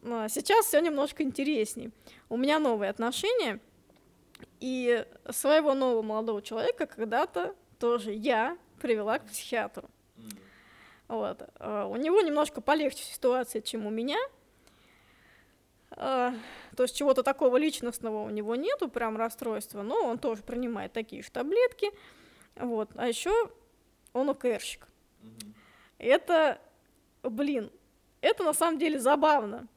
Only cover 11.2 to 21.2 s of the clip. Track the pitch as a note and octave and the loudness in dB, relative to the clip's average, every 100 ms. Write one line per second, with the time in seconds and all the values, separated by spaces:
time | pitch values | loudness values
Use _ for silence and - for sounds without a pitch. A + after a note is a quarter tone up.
11.2 | G3+ - - - - G#3 G3+ G#3+ D#4 F#4+ | -6 -6 -14 -12 -8 -6 -4 -2 4 4
12.2 | E4+ D4 D4 C4+ B3 D4+ C#4+ - - - | 4 2 0 -2 0 2 2 -4 -12 -2
13.2 | B3+ B3+ A#3+ A3 - A3+ G#3 A3 B3 F4 | 0 0 -2 -6 -6 -6 -4 -4 -2 -2
14.2 | C5+ _ _ _ _ _ _ _ _ _ | -4 _ _ _ _ _ _ _ _ _
15.2 | _ _ _ _ _ _ _ - - C4 | _ _ _ _ _ _ _ -8 -2 0
16.2 | B3 A#3+ A3+ - - - B3+ - C#4+ C4 | 0 -2 -10 -18 -16 -2 0 2 4 4
17.2 | C4 C4+ C#4 B3 D4+ - A#3+ A#3 A3+ G#3+ | 2 4 4 4 2 0 -6 -6 -6 -6
18.2 | G#3+ G#3 G#3 A#3+ E4+ C#5+ D4 A#3+ A#3 A3 | -6 -6 -4 -2 -2 -2 -2 -2 -4 -2
19.2 | A3+ - A#3+ G#3+ - G#3 G3+ G4+ D#4+ A3+ | -4 -4 -6 -6 -8 -10 -4 0 0 -2
20.2 | C#4 A3 - A#3 B3 A#3 - A3+ A3 - | -4 -4 -6 -6 -4 -6 -6 -8 -8 -12